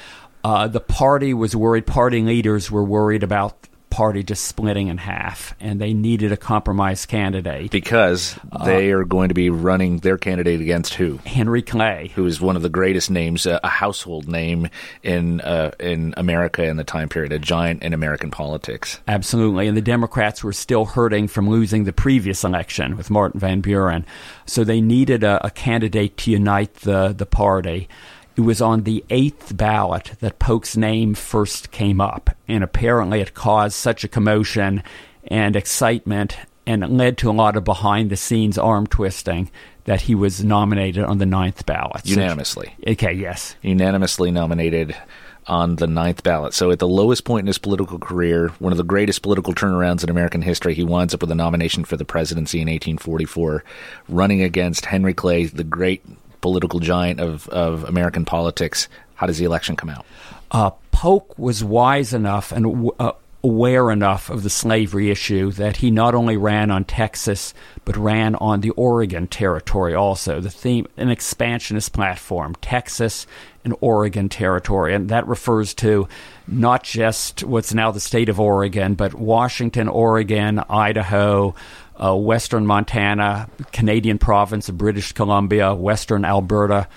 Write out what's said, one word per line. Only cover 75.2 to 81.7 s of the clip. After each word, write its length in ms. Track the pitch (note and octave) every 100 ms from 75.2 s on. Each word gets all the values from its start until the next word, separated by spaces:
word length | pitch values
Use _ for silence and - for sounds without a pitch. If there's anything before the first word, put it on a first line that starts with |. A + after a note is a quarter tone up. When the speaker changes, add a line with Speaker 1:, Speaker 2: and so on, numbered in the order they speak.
| A#2+
Speaker 1:
refers 480 | A#2+ - A2+ G#2
to 320 | - A2+ G#2+ F#2 - - - -
not 380 | B2 A#2 B2+
just 580 | - A2+ A2 A2 - -
what's 320 | - A#2 -
now 160 | A2 A2+
the 80 | G2+
state 300 | - A#2 A2+
of 100 | G2
Oregon, 560 | G#2 G2 G2 F#2+ F#2+
but 180 | G2 G2
Washington, 760 | - A2 A2+ B2+ - A#2+ A#2+ G#2+
Oregon, 720 | A2 A2+ A2 G#2 G#2+ G#2 G#2+ -
Idaho, 840 | G#2 G#2+ A2 F#2+ G2+ G#2 G2+ G2+ - -